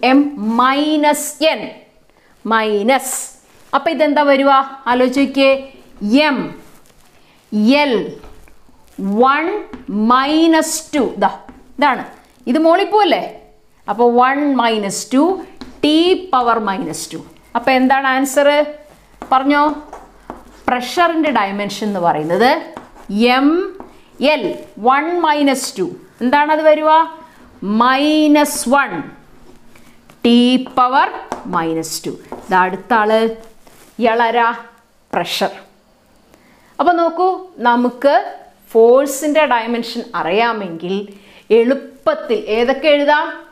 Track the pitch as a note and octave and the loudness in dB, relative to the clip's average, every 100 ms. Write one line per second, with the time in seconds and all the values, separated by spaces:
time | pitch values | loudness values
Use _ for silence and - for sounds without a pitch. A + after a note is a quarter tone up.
0 | A#3+ C4+ D4 G#3+ G#3+ A3+ B3+ C#4 D4+ D#4 | 4 2 2 -4 -4 0 0 0 0 0
1 | D4 D4 - - D#4 D4 - - - _ | 2 0 -4 -2 -2 -2 -8 -16 -20 _
2 | _ _ _ _ G#3+ A3 A3 G#3 G#3 C4 | _ _ _ _ -4 -2 0 -2 0 0
3 | B3+ - - - _ _ - C#4 E4 D4 | -2 -10 -12 -18 _ _ -4 -4 -2 0
4 | D4+ C#4+ C#4+ C#4 C#4 C4+ C4+ - - B3 | 0 2 2 4 4 2 0 -6 -4 0
5 | B3+ C4 C#4 C4+ C4+ C4+ - - - - | 0 2 -2 2 2 2 -4 -20 -20 -10
6 | G#3 B3 D4+ B3+ E3 - - - _ _ | 0 2 2 0 -6 -10 -20 -20 _ _
7 | _ _ _ _ _ G#3+ G#3+ C#4+ D4 A3 | _ _ _ _ _ 0 2 4 2 0
8 | - - - - - - - _ _ - | -4 -12 -20 -20 -20 -20 -20 _ _ -10
9 | G3 G3+ B3+ C#4+ E4 G#4 - - - G3+ | -4 0 2 2 -2 -6 -10 -18 -8 -2
10 | G#3+ B3 C4+ D#4 E4 D#4+ D#4 - - D4+ | 2 2 2 2 2 2 0 -6 -6 -2
11 | A3+ - G3 - - - - - C#4+ A#3 | -2 -2 -4 -4 -18 -20 -20 -2 -2 -2
12 | - - _ _ - B3+ D#4+ E4+ G4+ G#4 | -8 -18 _ _ -2 0 4 2 2 2
13 | G4+ G#3+ - - - _ _ _ - G#3 | 2 0 -4 -12 -20 _ _ _ -10 0
14 | A#3+ A#3+ B3 C#4 D4 C4 A#3 A3 G3 F#3+ | 2 4 2 2 0 0 0 0 -4 -8
15 | - B3+ D#4+ F#4+ - - - - D4 D#4 | -2 2 2 0 -8 -18 -20 -4 0 2
16 | F4 F#4 - B3+ A#3+ A#3 G#3 F#3+ E3 D#3 | 2 0 0 -2 0 0 -2 -6 -6 -10
17 | - D#3+ - - _ A#3+ A#3+ C4 C4 C4+ | -12 -14 -16 -20 _ -6 0 2 2 2
18 | C#4 C4 C#4 D4 C#4+ D4 D4 D4 - - | 0 -2 0 2 2 2 0 -4 -20 -20
19 | _ - - C4 C4+ D4 D4 C#4+ - - | _ -20 -2 0 2 2 2 -2 -12 -20
20 | - - - - - - - B3 B3 - | -20 -20 -20 -18 -18 -10 -4 -4 -4 0
21 | E4+ E4 D#4 A#3 G3 G3+ G#3 - G#3+ G3+ | 0 2 0 0 -2 -4 -8 -6 -6 -2
22 | E3+ D3+ D#3 F3 A#3+ D#4 - - - - | -2 -2 -2 2 2 2 -4 -18 -20 -20
23 | - G3+ A#3 B3+ C#4 E4 G4 - - - | -8 0 2 4 2 2 -2 -10 -20 -20
24 | - - C4 D4+ G3+ - - - A3 C4+ | -20 -2 0 0 -2 -8 -14 -6 0 0
25 | D#4 F4 D#4+ D4 C#4+ C4 - - F3+ F3+ | 0 -2 -2 0 0 0 -6 -6 -8 -8
26 | - _ A#3+ D4 D4 D#4 D#4 D4+ D#4 D#4 | -20 _ -2 0 2 2 4 4 4 2
27 | D#4+ - - - - - F#3+ G#3+ B3 C4 | 2 -4 -20 -20 -20 -14 -4 2 2 2
28 | D4 D#4 D4+ D4 D4 - - C#4 B3+ F3 | 2 2 4 4 2 -2 0 0 0 -4
29 | - - - - - - - - - - | -10 -16 -20 -20 -20 -20 -20 -20 -20 -20
30 | _ - A#3+ A#3+ A#3+ B3+ C4 - B3+ C4 | _ -2 4 4 4 2 -2 0 2 2
31 | E4+ - - - - F#3 E3 D#3+ D#3+ - | 0 -2 -12 -12 -6 -4 -4 -4 -6 -10
32 | E3+ - - - - F#3 F#3 F#3 - A#3 | -10 -12 -14 -18 -2 0 0 -2 -2 0
33 | G#3+ A3 A3+ A3+ - - - - - - | 2 2 0 -4 -16 -20 -20 -20 -20 -2
34 | A3+ A3+ A#3 A#3 A#3 A#3 - _ _ _ | 0 2 0 2 0 -2 -12 _ _ _
35 | _ - F3 - F#3+ - - _ _ _ | _ -6 -4 -4 -6 -6 -20 _ _ _
36 | _ _ _ _ _ _ _ _ D4 F4 | _ _ _ _ _ _ _ _ 0 2
37 | E4+ E4+ F#4 F4+ - - A#3+ A#3+ B3 B3 | 0 0 -2 -2 -8 -4 0 2 0 0
38 | C#4 D#4+ G#4 - - _ _ A3+ A#3 B3+ | 2 2 0 -12 -20 _ _ 4 6 6
39 | C#4+ C#4+ D#4 D4 D4 A#3+ A3+ A#3 A3+ A#3 | 2 -2 -2 0 2 0 -2 -6 -6 -10
40 | - E3+ D#3 F#3+ A#3 A3 F#3+ E3 F3 G3 | -8 -6 -2 0 0 -2 -8 -10 -6 -6
41 | G#3 - - - _ A3 A#3 C4+ - - | -8 -16 -20 -20 _ 2 2 0 -6 -6
42 | - D4+ - A3+ G3 A3 A#3+ C4+ D#4 D4 | -4 -4 -4 -4 -2 -2 0 0 2 2
43 | C#4+ D4 E4 - - | 2 0 0 -10 -18